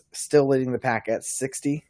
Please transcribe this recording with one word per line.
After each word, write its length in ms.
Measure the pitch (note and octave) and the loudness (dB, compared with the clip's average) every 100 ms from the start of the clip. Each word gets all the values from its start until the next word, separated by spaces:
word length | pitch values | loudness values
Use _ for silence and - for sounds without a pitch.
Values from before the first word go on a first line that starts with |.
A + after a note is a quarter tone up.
| _ | _
still 340 | - - D3 C#3 | -12 2 4 6
leading 260 | C3+ B2+ | 2 2
the 60 | A#2+ | -2
pack 300 | B2+ A2+ - | -2 -2 -2
at 160 | A2+ | -4
sixty 600 | - - C3 - C#3+ D3+ - | -4 -4 -4 -4 -4 -4 -8